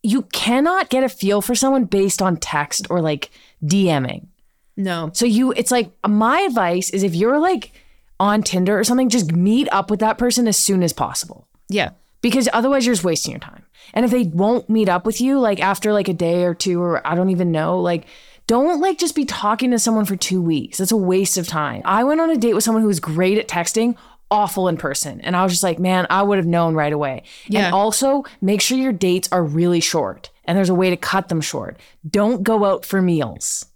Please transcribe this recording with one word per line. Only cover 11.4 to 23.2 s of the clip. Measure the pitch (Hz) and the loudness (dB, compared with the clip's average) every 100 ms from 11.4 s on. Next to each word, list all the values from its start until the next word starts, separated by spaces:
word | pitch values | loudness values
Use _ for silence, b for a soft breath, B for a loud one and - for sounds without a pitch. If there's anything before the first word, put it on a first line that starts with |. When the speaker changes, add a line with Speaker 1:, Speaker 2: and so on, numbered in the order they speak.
| _ _ - | _ _ -6
Speaker 2:
Yeah. | 196 147 - _ _ | -4 -4 -8 _ _
Speaker 1:
Because | 240 247 233 | 0 0 0
otherwise | 233 247 277 240 | 0 2 2 2
you're | |
just | 214 | 0
wasting | 175 160 - | 0 -2 -6
your | - | -10
time. | - - - B B | -16 -20 -20 B B
And | - 240 | 0 2
if | |
they | 247 | 2
won't | 190 165 202 240 - | 0 0 2 0 2
meet | 220 196 | 2 2
up | 180 220 | 0 -2
with | 220 | -2
you, | 254 277 | 0 2
like, | 233 202 | 2 2
after, | 185 190 214 | 0 0 0
like, | 208 196 | 0 0
a | |
day | 165 170 175 | 0 0 2
or | 180 | 0
two, | 170 190 175 | -2 -2 0
or | 175 156 147 | 0 -2 -2
I | 170 | 0
don't | 190 | 0
even | 180 175 | 2 0
know, | 160 160 180 | 0 0 0
like, | 175 170 - B B B - | 0 -2 -6 B B B 0
don't, | 233 302 330 | 2 2 2
like, | 381 320 | 0 0
just | 339 - | -2 -2
be | 269 | -4
talking | - 208 226 254 | -2 -2 0 0
to | 240 | 0
someone | 233 220 202 | 2 0 0
for | 190 | -4
two | - 185 | -2 0
weeks. | 170 151 - - | 0 -2 -4 -6
That's | 185 | 0
a | 220 | 0
waste | 180 185 196 190 | 2 2 0 -2
of | 170 | -4
time. | 165 147 107 - | -4 -4 -4 -2
I | 202 | 0
went | 262 311 | 2 0
on | 330 | 0
a | 302 | 2
date | 233 | 2
with | 208 | 2
someone | 220 226 | 2 2
who | 214 | 2
was | 175 | 0
great | 160 156 | -2 0